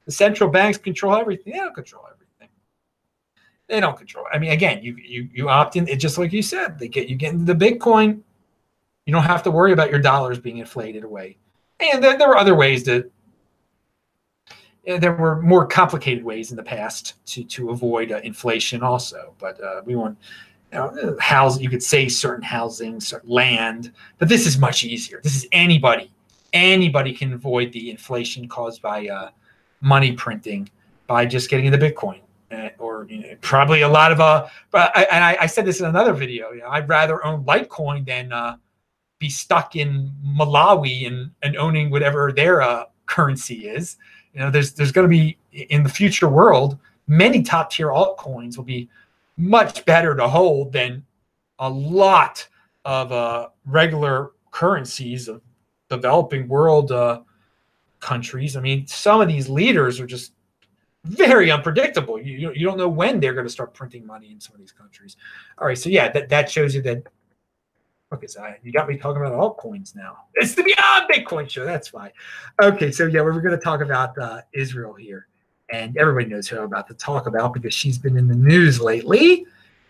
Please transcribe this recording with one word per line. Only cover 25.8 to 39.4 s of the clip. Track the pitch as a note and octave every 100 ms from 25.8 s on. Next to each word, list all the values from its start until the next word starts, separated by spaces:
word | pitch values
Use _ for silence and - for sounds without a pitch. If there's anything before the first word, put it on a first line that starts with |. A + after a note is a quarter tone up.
| C3 A2+ - _ _ _ _
anybody | F3 F#3 F#3+ F3+ C#3 C3+
can | B2 C3+
avoid | B2 C3+ B2 B2
the | A#2+ A#2
inflation | A2 - B2 A#2+ - A#2+
caused | B2 A#2 A2+
by, | G#2+ G#2 G#2
uh, | G2 F#2+ _ _ _ _ -
money | C#3 C#3 C3+
printing | B2 - G#2+ - G2+ G2+ _ _ _ -
by | A#2+ A#2+
just | B2+ -
getting | C3+ C3+
into | C#3
Bitcoin. | D3+ D3 G2+ F#2 _ _ _
Uh, | A2+ A2 -
or, | A2+ A2 G#2
you | A2
know, | G#2+ -
probably | - C3+ C#3+ D#3
a | D3
lot | D3+ D#3+
of, | D#3+
uh, | D#3+ D#3 - - _
but | F#3+ - G3
I, | G3
and | F3
I, | F3 E3+
I | E3
said | - F#3+
this | F3+
in | E3+
another | E3+ A3+
video, | D3+ C3 A#2 A2
you | A#2+
know, | A#2+
I'd | C#3+ D3
rather | D#3 D#3 D#3+
own | D3+ D#3
Litecoin | C3+ F3+ - - D3 C#3+ C3
than, | B2+ B2
uh, | A#2+ A#2+ A#2+ _ _ _ _ _ -
be | D3+
stuck | C#3